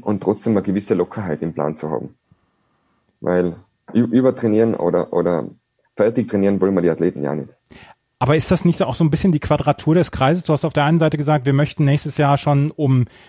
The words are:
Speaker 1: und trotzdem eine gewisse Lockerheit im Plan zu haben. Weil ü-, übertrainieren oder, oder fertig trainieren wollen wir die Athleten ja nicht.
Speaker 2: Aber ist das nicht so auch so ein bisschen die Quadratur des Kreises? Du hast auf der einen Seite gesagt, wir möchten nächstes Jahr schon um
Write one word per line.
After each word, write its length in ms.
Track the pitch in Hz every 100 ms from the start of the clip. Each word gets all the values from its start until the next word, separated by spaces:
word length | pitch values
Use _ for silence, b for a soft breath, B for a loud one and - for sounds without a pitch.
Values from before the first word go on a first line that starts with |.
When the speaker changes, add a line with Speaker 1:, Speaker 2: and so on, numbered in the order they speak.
Speaker 1:
und 200 | - 104
trotzdem 300 | - 107 - 104
eine 60 |
gewisse 320 | 95 98 98
Lockerheit 460 | 95 90 - 95 76
im 120 | 82
Plan 220 | 82 76 78
zu 140 | 78
haben. 240 | 76 - - _ _ _ _ _ _ _ _ _ _
Weil 360 | - 90 90 85 _ _ -
ü-, 60 | 113 120
übertrainieren 640 | 117 131 127 117 107 117
oder, 380 | 107 87 87 -
oder 340 | 87 87 85 55 - _ _ _ -
fertig 320 | 107 117 110
trainieren 320 | 104 98 101
wollen 140 | 95
wir 80 | 95
die 80 | 87
Athleten 320 | 80 85 -
ja 120 | 71
nicht. 140 | 76 67 _ _ B B B _ _
Speaker 2:
Aber 180 | 123 156
ist 160 | -
das 120 | 185
nicht 120 | 175 170
so 80 |
auch 100 | 190
so 80 | 127
ein 80 | 165
bisschen 220 | 147 196
die 80 | 151
Quadratur 560 | - 151 - 135 - 160
des 160 | 170
Kreises? 320 | - 131 175
Du 80 | -
hast 120 | 147
auf 80 | 165
der 120 | 156
einen 160 | 147 165
Seite 160 | 160 147
gesagt, 280 | 147 151
wir 80 | 131
möchten 320 | 135 147 -
nächstes 340 | 143 143 156 139
Jahr 200 | 143 143
schon 320 | - 143 147
um 360 | - 147 131 120 B